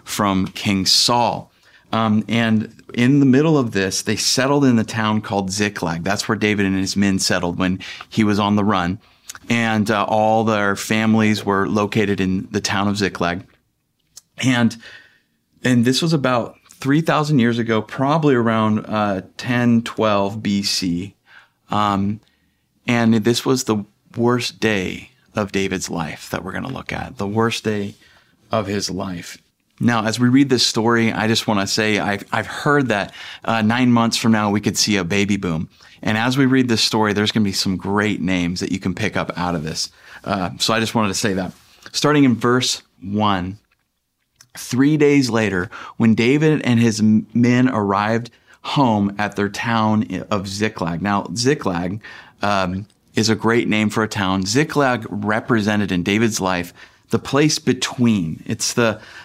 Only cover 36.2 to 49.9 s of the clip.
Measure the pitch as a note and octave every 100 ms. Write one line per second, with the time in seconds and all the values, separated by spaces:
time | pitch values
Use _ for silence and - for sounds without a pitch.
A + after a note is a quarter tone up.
36.2 | B2 C3 C3 C3 B2+ A2 - A2+ G#2+ G2+
37.2 | G#2 A2+ G2+ F#2+ F#2+ F2+ F#2+ G2+ G#2 F#2+
38.2 | F2+ F2+ F2 F2+ - F#2+ F#2+ F2 G2 F#2+
39.2 | E2+ - F2 E2+ D#2 D2 - _ - -
40.2 | - G2 F2 - - A2+ A2 A#2 G#2 F#2
41.2 | G#2+ F#2+ F2+ - _ _ - - D3 D3
42.2 | C3+ A2 A#2+ B2 B2+ - - _ F#2+ G#2
43.2 | G#2 F#2+ F2+ G#2+ _ _ _ _ _ _
44.2 | _ _ _ - - A#2+ C#3+ D3+ D3 C#3+
45.2 | B2 A2+ G#2+ F#2 F2+ - - - A2+ A2
46.2 | A#2 D3 D#3 D3+ - A#2 A#2 G#2 G#2+ G#2+
47.2 | G#2+ A#2 A#2+ B2 B2+ A2 G2+ G2 G#2+ A2+
48.2 | A#2+ _ _ - - - B2 G#2+ G2+ G2+
49.2 | G#2 G2+ G2+ - A#2 A2+ G#2+